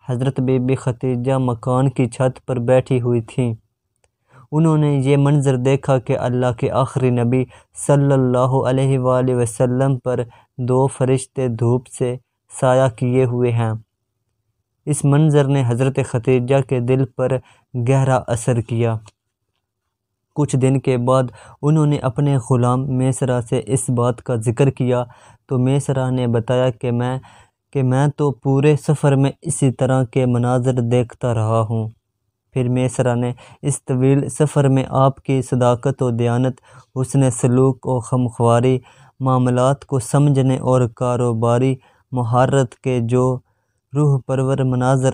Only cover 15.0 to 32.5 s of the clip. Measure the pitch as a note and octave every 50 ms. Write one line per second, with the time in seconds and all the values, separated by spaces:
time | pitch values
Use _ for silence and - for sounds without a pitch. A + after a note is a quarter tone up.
15 | - C#3 C#3 D3 D#3 D#3 C#3+ D3 C#3 C3+ C#3 C#3 C3+ A#2+ A#2+ A#2 C3 C3+ C3 -
16 | C3+ - - B2 A#2 - C3 B2+ B2 B2 C#3 C#3 B2+ - C#3 B2+ A#2+ A#2+ C3 C3
17 | C3+ - _ - B2+ B2+ C3 B2 - _ _ _ _ _ - B2 A#2+ B2 C3+ C3+
18 | C3+ C3+ C3 A#2 - - A2+ A2+ - - B2 A#2 A2 - A#2+ A2+ A#2 A#2 A2+ A2
19 | - - _ _ _ _ _ _ _ _ _ _ _ _ _ _ _ _ _ _
20 | _ _ _ _ _ _ - - D3 C#3 - C3 B2+ C3 C3+ C3+ - C3+ C3 A#2+
21 | A#2+ B2 B2+ C3 B2+ B2 - - - - - - - D3 D#3 D#3+ D3+ D3 D3 C3+
22 | - C3 B2+ - D3 C#3+ C#3 C3+ A2+ - C3 B2 A#2+ B2 B2 B2+ C3 C#3 C3 B2+
23 | C3 C3 C3 - C#3+ B2 B2+ B2 A#2 - - B2 - - B2 C3+ - - B2+ A#2+
24 | A#2+ B2 B2+ - - - B2+ A2+ G#2+ B2 A2+ - C#3+ C3+ C3 - C3 B2 B2 B2
25 | B2 B2 - - _ - - _ _ - C#3 B2 B2+ C3 C3+ C#3+ C#3 - C#3 C3+
26 | C3 B2+ B2+ B2+ B2 A#2+ A2+ A#2 A2+ - B2+ B2+ B2+ C3 A#2+ - - B2 A#2+ A#2+
27 | A#2+ B2 C3 C3 - - - - - _ _ _ _ _ - C#3+ C3 B2+ B2 C3
28 | C#3+ D3 C#3+ - D3 C#3+ B2+ - - C#3 C3+ C#3 C3+ D3+ D3+ C#3 - - D3+ -
29 | - D3 C#3 C3+ C#3 C#3 - _ - E3 D3 - D3 C3+ A2+ - C3 B2+ C3 C3
30 | C3 A#2 - C#3 C3 B2 B2 A#2+ A#2+ B2 B2+ C3 A#2+ C3 B2+ B2+ A#2+ A#2 A#2+ B2
31 | B2 A#2 - - - B2 A#2 A2+ A2 A2 A2+ A2+ A2+ G#2+ A#2 A2+ A2 A2 A2 _
32 | _ _ _ _ _ _ _ _ _ _